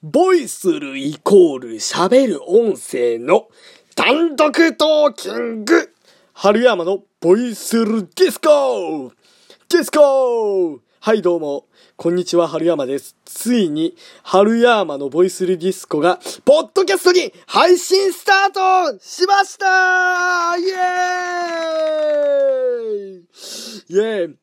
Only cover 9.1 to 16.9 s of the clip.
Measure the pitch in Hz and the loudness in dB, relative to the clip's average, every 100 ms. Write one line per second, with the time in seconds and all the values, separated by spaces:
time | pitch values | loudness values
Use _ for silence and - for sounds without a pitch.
9.1 | _ _ _ _ _ _ 349 - 302 285 | _ _ _ _ _ _ 0 0 4 4
10.1 | 269 254 233 214 190 175 135 _ _ - | 4 0 0 0 0 -2 -4 _ _ -2
11.1 | 220 175 170 151 143 _ _ _ _ 170 | 0 2 0 -4 -8 _ _ _ _ -2
12.1 | 180 175 170 165 151 165 160 131 139 - | -2 0 0 0 -2 -2 -2 -4 -6 -10
13.1 | _ - - 226 247 180 147 165 - - | _ -20 -10 -2 0 0 -2 -4 -6 -20
14.1 | - - 185 208 233 240 220 175 139 139 | -20 -2 2 4 4 4 2 0 -6 -6
15.1 | 147 185 - 180 185 175 185 - 147 165 | 0 0 0 -4 -2 -4 -6 -6 -2 0
16.1 | 180 - - - 302 233 - 381 | 0 -6 -6 2 2 2 -2 0